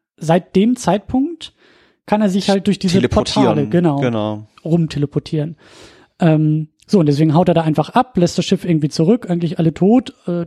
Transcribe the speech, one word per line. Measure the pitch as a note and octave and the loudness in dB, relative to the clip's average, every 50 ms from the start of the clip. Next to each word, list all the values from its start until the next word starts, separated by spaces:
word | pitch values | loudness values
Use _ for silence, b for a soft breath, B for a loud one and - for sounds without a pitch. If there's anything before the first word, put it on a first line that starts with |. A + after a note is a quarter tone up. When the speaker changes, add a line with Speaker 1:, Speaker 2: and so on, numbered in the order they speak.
| _ _ _ _ | _ _ _ _
Speaker 1:
seit | D#3+ D3+ E3+ F3+ F3 - - | -2 0 0 0 0 0 0
dem | F#3 G#3 A#3+ B3 | 2 2 2 0
Zeitpunkt | - - F#3 F#3 G#3 - - - C4 C#4 E4+ E4 - - - b b b b b b b b b b b | 0 0 -2 -2 -2 -2 -4 -2 -2 -2 -2 -6 -10 -16 -20 b b b b b b b b b b b
kann | - G#3 G#3+ | -2 0 0
er | A3 G3 | 2 0
sich | F3+ G3+ - - | 0 0 0 0
halt | G3 G3 E3 G#3 | -2 0 0 -2
durch | F#3+ - | -2 0
diese | - F#3 E3+ F#3+ | -2 0 2 2
Speaker 2:
Teleportieren. | - - - G#3+ - - - - C4 | 0 2 0 -2 -2 0 0 0 2
Speaker 1:
Portale, | A3+ G#2+ - - G#2 | 2 2 0 -2 0
genau, | - F3+ F3+ D#3+ C#3 C#3 | 0 0 2 0 0 0
Speaker 2:
Genau. | C3+ A#2+ A2+ G#2+ G#2 G#2+ G#2+ G#2+ G#2+ - _ - - | -2 -2 -2 -2 -4 -4 -6 -8 -12 -18 _ -14 -4
Speaker 1:
rumteleportieren. | D#3+ E3 E3+ D#3+ D3 - C#3 C#3+ C#3 - D3 - - E3 D3+ D3 E3 D#3 B B B B B B B B B B B B - | -2 0 0 0 -2 -4 -4 -6 -4 -4 -8 -6 -4 -6 -6 -6 -8 -10 B B B B B B B B B B B B 0
Ähm, | F#3 D#3+ D#3 D#3 D#3 D3+ D3+ D#3 D#3 - _ _ _ | 2 2 2 2 2 2 0 -2 -4 -8 _ _ _
so, | - - F#3+ | 0 2 2
und | D#3+ | 2
deswegen | D3 C#3+ C#3+ D#3+ D#3+ C#3+ | 2 2 2 2 2 2
haut | E3+ F3+ F3+ | 2 2 2
er | E3 | 2
da | E3 | 2
einfach | D#3 D#3+ D3 E3 D3+ - | 0 0 0 0 -2 0
ab, | - B3 B3 - - F#3+ | -2 -2 -2 -2 0 0
lässt | F3 E3 - | 0 0 0
das | F#3 - | -4 -2
Schiff | - G3 F3+ - | -2 -2 -2 0
irgendwie | F3 E3 D3+ D#3 C#3 | -2 0 0 0 -2
zurück, | - - E3 E3+ A#3+ A#3 - F3+ | -2 0 2 2 2 0 0 -4
eigentlich | F3 E3+ E3+ D#3 F3+ - | -4 -4 -4 -4 -2 -2
alle | D#3+ E3 | -2 -2
tot. | - - F3 G3+ A#3 B3+ B3 - - _ _ F3+ | 0 0 2 2 2 2 0 -2 -12 _ _ -6
Äh, | F3 F3 E3+ | -6 -6 -6